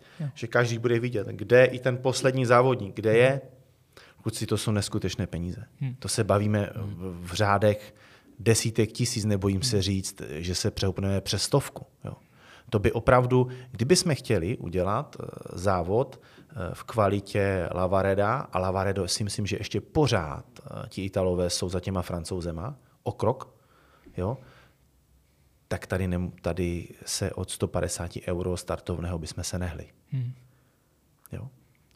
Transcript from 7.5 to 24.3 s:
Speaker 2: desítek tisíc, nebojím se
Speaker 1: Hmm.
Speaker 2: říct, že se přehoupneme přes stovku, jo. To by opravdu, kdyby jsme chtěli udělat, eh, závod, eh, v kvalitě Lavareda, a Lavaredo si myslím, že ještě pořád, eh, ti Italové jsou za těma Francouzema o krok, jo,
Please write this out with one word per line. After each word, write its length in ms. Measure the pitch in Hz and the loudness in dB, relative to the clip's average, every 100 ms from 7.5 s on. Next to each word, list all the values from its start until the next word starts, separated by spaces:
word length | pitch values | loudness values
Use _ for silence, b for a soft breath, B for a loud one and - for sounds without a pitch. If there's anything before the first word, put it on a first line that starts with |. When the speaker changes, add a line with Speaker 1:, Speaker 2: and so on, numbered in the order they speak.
| 101 107 101 - - B B B - | 4 4 2 -2 -20 B B B -4
Speaker 2:
desítek 520 | - 113 117 - 107 | 2 4 2 2 0
tisíc, 340 | - 120 117 107 | 2 -2 0 0
nebojím 360 | 101 98 98 | 2 2 0
se 140 | 123 104 | 2 0
Speaker 1:
Hmm. 60 | |
Speaker 2:
říct, 400 | 95 98 92 - 55 | 2 0 -4 -10 -10
že 260 | 73 90 90 | -8 -4 -2
se 160 | 104 | -2
přehoupneme 500 | - 98 90 98 98 | 0 -2 0 0 -2
přes 220 | - 98 | -2 -4
stovku, 420 | - 139 - - - _ - | 0 0 0 -8 -18 _ -12
jo. 80 | - _ B B B B | -12 _ B B B B
To 100 | 107 | 0
by 120 | 113 | 2
opravdu, 560 | 117 113 123 123 127 127 B B | 2 6 6 6 4 4 B B
kdyby 240 | - 117 180 | -2 4 4
jsme 200 | 170 135 | 4 0
chtěli 420 | - 104 85 127 | 0 0 0 -4
udělat, 580 | 90 90 92 110 151 - | -4 -2 0 0 -4 -10
eh, 60 | - - - | -12 -12 -12
závod, 680 | - 92 92 85 110 139 - B B B | -4 0 2 2 2 0 -4 B B B
eh, 40 | - 90 | -8 -8
v 100 | - | -8
kvalitě 840 | - 117 98 101 - 107 98 95 85 | -6 2 4 2 -2 0 2 2 -2
Lavareda, 760 | 87 92 95 98 98 101 127 - | 0 2 2 4 2 2 0 -2
a 80 | 92 | -2
Lavaredo 480 | 95 95 95 98 87 | 0 0 0 0 -2
si 160 | - | -2
myslím, 220 | 104 - 98 | -4 -4 -4
že 120 | 98 | -4
ještě 220 | - 104 | -4 -6
pořád, 640 | - - 147 107 76 69 - - - | -2 2 2 2 -2 -6 -12 -18 -14
eh, 220 | - 107 | -12 -12
ti 160 | - 98 | -8 -4
Italové 440 | 98 92 90 87 | 0 2 2 0
jsou 200 | - 92 | 0 -2
za 100 | 90 | -4
těma 220 | 98 92 | -2 -4
Francouzema 720 | 87 87 82 92 85 82 107 147 b b | -4 -6 -6 -6 -6 -6 -8 -12 b b
o 80 | - | -8
krok, 440 | - 104 - - - b b b b b - | -2 0 0 -4 -20 b b b b b -6
jo, 200 | 92 | -6